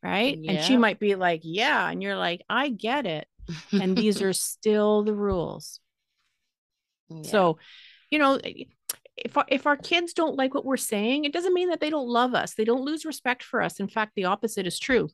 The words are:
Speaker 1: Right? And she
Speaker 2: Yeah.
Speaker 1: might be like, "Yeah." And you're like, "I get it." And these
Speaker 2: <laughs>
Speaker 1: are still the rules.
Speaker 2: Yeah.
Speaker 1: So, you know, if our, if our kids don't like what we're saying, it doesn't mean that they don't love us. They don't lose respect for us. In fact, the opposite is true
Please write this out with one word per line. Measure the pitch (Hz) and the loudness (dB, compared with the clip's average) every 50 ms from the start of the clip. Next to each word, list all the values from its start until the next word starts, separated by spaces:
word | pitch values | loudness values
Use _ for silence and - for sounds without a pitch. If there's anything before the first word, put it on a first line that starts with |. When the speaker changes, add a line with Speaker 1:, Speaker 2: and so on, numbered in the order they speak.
| - 180 | -4 -2
Speaker 1:
Right? | 180 190 226 269 294 311 156 160 | -2 0 0 0 -2 -4 -4 -2
And | 185 151 | -2 0
she | 156 180 262 | 2 4 6
Speaker 2:
Yeah. | 247 | 6
Speaker 1:
might | 233 214 185 - | 6 4 2 2
be | 208 208 196 | 0 0 2
like, | 190 185 175 170 160 175 | 2 2 0 0 0 -4
"Yeah." | 160 165 196 226 285 294 233 190 170 | -6 -2 0 0 2 2 2 0 0
And | 165 180 | -2 -4
you're | 190 202 196 190 | -4 -4 -4 -2
like, | 180 175 170 175 - _ | -2 -2 -2 -4 -6 _
"I | 196 233 269 302 | -2 0 0 0
get | 240 190 - 214 254 294 269 | -4 -4 -4 -2 -2 -2 -2
it." | 190 160 151 - _ _ _ - - 170 156 - - - 196 | -2 -4 -6 -8 _ _ _ -12 -12 -12 -12 -8 0 0 2
And | 196 185 190 208 | 2 2 2 4
these | 226 214 202 190 | 4 2 2 2
Speaker 2:
<laughs> | |
Speaker 1:
are | 196 190 180 | 2 0 0
still | - - - - _ - 214 214 214 208 208 214 214 208 | 0 -4 -6 -8 _ 0 2 2 4 4 4 4 4 2
the | 214 214 | 0 0
rules. | 202 202 202 190 180 156 - - - 151 - - - _ _ _ _ _ _ _ _ _ _ _ _ _ _ _ _ _ _ _ _ _ _ _ _ _ _ | 0 0 0 0 0 -2 -4 -6 -10 -14 -16 -18 -20 _ _ _ _ _ _ _ _ _ _ _ _ _ _ _ _ _ _ _ _ _ _ _ _ _ _
Speaker 2:
Yeah. | 165 160 156 165 | -18 -14 -10 -2
Speaker 1:
So, | - 208 185 170 160 - - - - - - - - _ _ _ | 2 4 4 4 2 0 -6 -20 -20 -20 -20 -20 -20 _ _ _
you | - 302 | 0 4
know, | 294 269 269 - - - - - - _ _ _ _ _ - - _ - _ - | 4 4 4 2 -2 -8 -10 -12 -16 _ _ _ _ _ -14 -14 _ -20 _ -12
if | - 233 - 285 | -12 -4 -2 -2
our, | - - | 0 2
if | - 262 - 302 | 0 0 2 2
our | 294 285 | 0 0
kids | 285 - 339 339 349 339 - | 0 0 0 0 0 -2 -2
don't | - 330 311 233 269 | 0 0 0 0 0
like | 262 262 262 | -2 0 0
what | 285 - | -2 -2
we're | 262 269 240 | -2 -2 -2
saying, | - - - 202 208 226 262 294 302 | -2 -2 -2 -2 0 0 0 0 -2
it | 285 294 | -2 -2
doesn't | 349 349 381 359 | -2 0 0 0
mean | 359 359 359 | 2 2 0
that | 330 320 | 0 -2
they | - 302 | -2 -2
don't | 311 302 262 240 | -2 -2 -2 0
love | 240 233 247 254 240 | 2 2 2 4 2
us. | 180 - - - | 0 -2 -2 -2
They | - 220 | -2 0
don't | 220 240 262 254 | 2 2 0 0
lose | 277 311 311 311 | -4 -6 -6 -6
respect | 311 294 - _ 247 247 254 - | -8 -10 -6 _ -4 -4 -4 -6
for | - - 233 | -6 -2 -2
us. | 202 170 - - | -2 -2 -2 -4
In | 196 185 | -8 -4
fact, | - 226 214 214 _ | -2 -4 -4 -4 _
the | - 190 | -4 0
opposite | 180 196 214 - 226 - - 190 175 | 0 -2 0 -2 -6 -4 -4 -6 -4
is | 170 - | -6 -6
true | - - 254 226 170 156 | -2 0 2 2 2 0